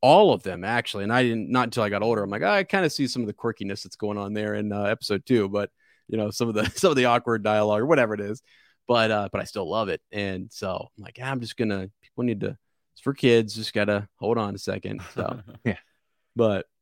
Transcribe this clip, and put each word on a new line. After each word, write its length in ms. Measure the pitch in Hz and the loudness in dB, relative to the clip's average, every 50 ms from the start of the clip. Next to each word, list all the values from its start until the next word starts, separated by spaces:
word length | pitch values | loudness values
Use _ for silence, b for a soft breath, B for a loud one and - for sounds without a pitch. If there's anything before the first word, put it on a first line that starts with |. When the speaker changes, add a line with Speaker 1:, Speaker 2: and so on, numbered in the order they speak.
Speaker 1:
all 320 | - 127 151 190 214 185 127 | 6 8 8 10 8 8 6
of 80 | 87 - | 2 0
them, 200 | 95 90 87 90 | -6 -8 -6 -4
actually. 400 | 101 117 123 127 - - 104 98 | -2 -2 -2 -2 -2 -6 -4 -2
And 100 | 104 113 | 0 2
I 80 | 127 127 | 2 4
didn't, 260 | 120 113 113 104 69 | 2 2 0 -2 0
not 140 | 120 127 123 | 0 0 0
until 180 | 120 - 120 110 | 0 0 -2 -2
I 60 | 104 | 0
got 120 | 101 101 | 0 0
older, 220 | 104 113 117 107 101 | 0 0 0 0 -2
I'm 60 | 98 | -4
like, 120 | 101 107 151 | -4 -2 0
"I 200 | 196 208 202 190 | 2 2 2 0
kinda 260 | - - 196 180 151 | 0 0 2 2 2
see 160 | - - 143 120 | 0 0 -4 -2
some 140 | - 127 | -2 -4
of 60 | 120 104 | -4 -6
the 60 | 101 | -6
quirkiness 480 | - - 117 113 - 104 98 98 - - | -4 -4 -6 -4 -4 -8 -8 -8 -8 -10
that's 120 | 92 - | -16 -12
going 220 | _ - 104 104 104 | _ -6 -4 -4 -4
on 160 | 101 98 104 | -4 -4 -4
there 220 | 107 107 107 104 | -4 -4 -2 -2
in, 160 | 104 107 104 101 | -4 -4 -4 -4
uh, 100 | 101 101 | -2 0
episode 400 | 101 110 - - - 101 98 - - | -2 -2 -2 -2 -4 -4 -4 0 2
two," 200 | 127 117 101 98 | 2 2 2 2
but, 200 | 98 101 101 - - _ _ _ _ _ _ _ | -2 -4 -4 -4 -8 _ _ _ _ _ _ _
you 100 | - 110 | -4 -4
know, 140 | 104 107 | -4 -4
some 180 | 107 - 123 117 | -2 -4 -4 -2
of 60 | 107 | 0
the, 80 | 107 110 | -2 -2
<laughs> 100 | - - | -2 -2
some 160 | - - 185 | 2 2 4
of 60 | 151 131 | 4 4
the 80 | 127 | 4
awkward 380 | 120 120 123 - 120 117 110 101 | 4 2 2 2 0 -2 0 2
dialogue 380 | 107 107 107 107 107 104 107 | 2 2 2 4 2 2 0
or 40 | 117 | 2
whatever 280 | 143 165 143 123 107 107 | 2 2 2 2 0 0
it 80 | 104 | -4
is. 200 | 104 101 110 131 b b b b b b b b _ - | -6 -8 -8 -10 b b b b b b b b _ 0
But, 240 | 123 117 113 110 | 2 2 4 2
uh, 180 | 110 104 101 95 | 2 0 -2 -2
but 100 | - 101 | -4 -6
I 20 | 95 | -6
still 260 | - - 104 95 78 | -4 -6 -6 -4 -2
love 200 | 92 110 110 95 | -2 -2 -2 -2
it. 120 | 82 - - _ | -4 -6 -8 _
And 400 | - 104 101 98 95 92 95 110 | -6 -6 -4 -4 -4 -6 -8 -12
so 380 | - - - 95 92 - - - _ - | -12 -10 -8 -6 -6 -6 -8 -12 _ -20
I'm 60 | 101 | -20
like, 160 | - - - | -20 -16 -12
"I'm 180 | 123 131 135 127 | -8 -6 -6 -6
just 160 | 120 110 - - | -6 -10 -4 -2
gonna, 320 | 120 107 101 95 95 95 - _ | -2 -2 0 -2 -4 -10 -12 _
people 220 | _ _ _ - 123 | _ _ _ -4 -2
need 160 | 123 113 98 | -2 -2 -2
to, 160 | 98 101 - - _ _ _ _ _ _ _ | -4 -6 -6 -8 _ _ _ _ _ _ _
it's 80 | - | -8
for 120 | - 139 139 | -6 -6 -4
kids. 400 | - - 131 117 117 113 107 104 | 2 4 6 6 6 4 2 -4
Just 200 | 110 110 - - | -8 -10 -4 -2
gotta 340 | 110 104 101 104 101 101 - _ | 0 0 2 0 -2 -2 -6 _
hold 220 | _ - 101 117 117 | _ -2 -2 0 0
on 180 | 110 101 101 | -2 -4 -6
a 20 | 101 | -8
second." 440 | - - 98 101 - 98 107 107 98 - - | -6 -6 -6 -6 -6 -8 -10 -10 -12 -12 -8
So, 280 | - - - - 120 104 - - | -6 -6 -6 -6 -8 -12 -18 -20
Speaker 2:
<laughs> 120 | - _ | -6 _
Speaker 3:
Yeah. 120 | 120 101 - _ _ _ _ _ _ _ _ _ _ _ | -4 -4 -4 _ _ _ _ _ _ _ _ _ _ _
Speaker 1:
but, 300 | 120 117 110 101 95 - - _ _ | 2 2 2 2 0 -4 -8 _ _